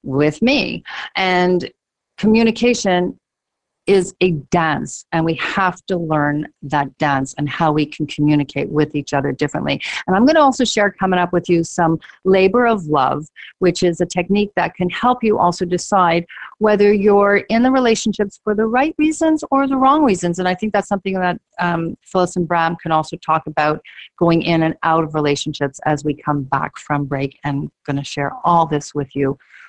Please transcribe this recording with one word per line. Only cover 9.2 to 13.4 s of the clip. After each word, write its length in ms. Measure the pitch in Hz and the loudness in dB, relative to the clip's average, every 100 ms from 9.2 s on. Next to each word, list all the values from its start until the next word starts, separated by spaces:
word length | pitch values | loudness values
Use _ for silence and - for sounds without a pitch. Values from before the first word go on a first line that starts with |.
| 139 | -2
differently. 500 | 131 147 147 139 139 - - - | -4 -4 -4 -4 -4 -6 -8 -2
And 80 | 190 | 2
I'm 100 | 254 | 4
gonna 140 | 320 | 6
also 240 | 285 254 | 4 2
share 260 | 247 - 202 | 0 0 0
coming 300 | - 190 180 | 0 0 0
up 120 | 175 | 0
with 160 | 175 175 | -2 0
you 140 | 170 | 0
some 380 | 165 - 165 160 - - | 0 0 0 0 -6 -4
labor 420 | 190 190 190 226 240 | 2 4 4 4 2
of 200 | 220 151 | 0 0
love, 420 | 151 131 135 160 - | 0 0 -2 -8 -18